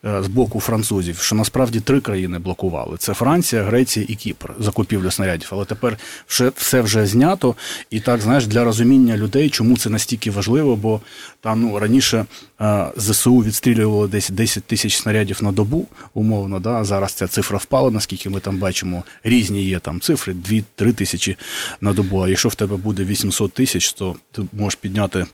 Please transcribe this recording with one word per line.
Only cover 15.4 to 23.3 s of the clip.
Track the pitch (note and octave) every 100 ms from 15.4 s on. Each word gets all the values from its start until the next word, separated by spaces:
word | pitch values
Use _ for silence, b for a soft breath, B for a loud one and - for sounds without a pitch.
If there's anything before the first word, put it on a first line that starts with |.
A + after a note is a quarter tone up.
на | G#2
добу, | G2 G#2 D#3 - B B
умовно, | - A2 G#2+ G2 F#2+
да? | F#2
А | A#2+
зараз | G#2 G2 G2
ця | - F#2
цифра | - G2+ G2+
впала, | - C3 C3
наскільки | A2 - F#2 G2
ми | G2
там | G2 F#2+
бачимо, | F#2+ F2+ F#2 F2 - B
різні | A2+ A#2+ G2+ G2+
є | F#2+ F#2
там | - F2
цифри, | - D3 -
дві-три | F2+ F2+ A2 G#2+ - G#2+
тисячі | A2+ G2 F2+ - F#2 B B B B
на | G2+
добу, | G2 F#2+ F#2+
а | F#2
якщо | F#2+ A#2
в | -
тебе | G2+ G2+
буде | G2+ G2
вісімсот | F#2+ G2+ G2+